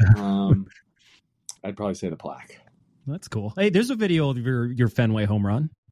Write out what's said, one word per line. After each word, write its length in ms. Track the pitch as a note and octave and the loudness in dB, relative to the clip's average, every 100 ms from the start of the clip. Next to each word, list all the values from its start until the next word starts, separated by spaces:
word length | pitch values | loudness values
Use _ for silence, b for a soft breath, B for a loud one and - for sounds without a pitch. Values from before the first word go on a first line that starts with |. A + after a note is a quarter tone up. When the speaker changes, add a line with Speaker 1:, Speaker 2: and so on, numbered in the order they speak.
| G2+ | 6
Speaker 1:
<laughs> 100 | G#2 | 6
Speaker 2:
Um, 520 | G2+ G2 G2 G2 F#2+ - _ _ b b _ _ - - | 4 0 2 0 0 -16 _ _ b b _ _ -20 -14
I'd 140 | G2 G2+ | -14 -6
probably 200 | G#2 F2+ | -6 -4
say 120 | F#2+ | -6
the 60 | D#2+ | -8
plaque. 420 | D#2+ C#2 - - _ _ _ _ C#3 | -12 -14 -18 -20 _ _ _ _ -10
Speaker 1:
That's 220 | D#3 - | -10 -8
cool. 240 | A2+ G#2 B2 | -8 -6 -2
Hey, 120 | G#3 | 2
there's 200 | F#3 A#3+ | 2 0
a 60 | B3 | -2
video 340 | G#3 E3 C#3+ | 0 0 0
of 80 | B2 | -2
your, 340 | A#2+ B2 A#2+ | -2 -2 -2
your 160 | B2+ A#2+ | 0 0
Fenway 380 | - A2+ A2 G#2 | 2 2 2 0
home 200 | G#2+ G2 | 0 0
run. 240 | A2 D#3 - _ | 0 -2 -6 _